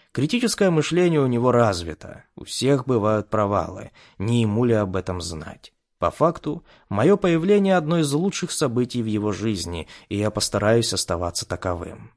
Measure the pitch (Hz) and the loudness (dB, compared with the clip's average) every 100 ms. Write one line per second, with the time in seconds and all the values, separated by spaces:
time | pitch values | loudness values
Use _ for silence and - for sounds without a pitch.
0 | _ - 147 240 240 - 196 160 143 170 | _ -4 -2 0 0 2 2 2 2 2
1 | 180 156 131 120 123 120 117 90 82 76 | 2 4 2 2 4 4 4 2 -6 -12
2 | - - - - - - 123 139 127 123 | -14 -18 -20 -20 -12 -4 0 2 2 2
3 | 104 107 104 107 101 101 82 95 110 - | 2 0 0 0 0 0 -2 -8 -16 -20
4 | - - 98 120 110 104 123 110 101 95 | -20 -8 -2 2 2 2 2 2 0 -4
5 | 92 90 85 80 78 - - _ _ - | -4 -6 -6 -10 -12 -18 -20 _ _ -4
6 | 85 - 160 170 160 160 - - - 98 | -4 2 0 0 -6 -10 -12 -20 -6 0
7 | 139 196 185 165 175 208 196 185 151 170 | 4 4 2 2 4 4 4 2 2 0
8 | 147 143 190 - 175 - 143 117 123 123 | 0 0 -2 -4 -6 -2 -2 0 -2 -2
9 | 110 104 104 90 110 98 85 85 76 - | -2 -2 -2 -2 -2 -4 -4 -8 -10 -16
10 | - 101 104 104 - 104 104 117 113 95 | -8 -2 -2 -2 -4 0 2 2 2 -2
11 | - 87 87 - - 87 95 87 82 82 | -4 -4 -4 -6 -6 -6 -6 -6 -8 -16
12 | - | -20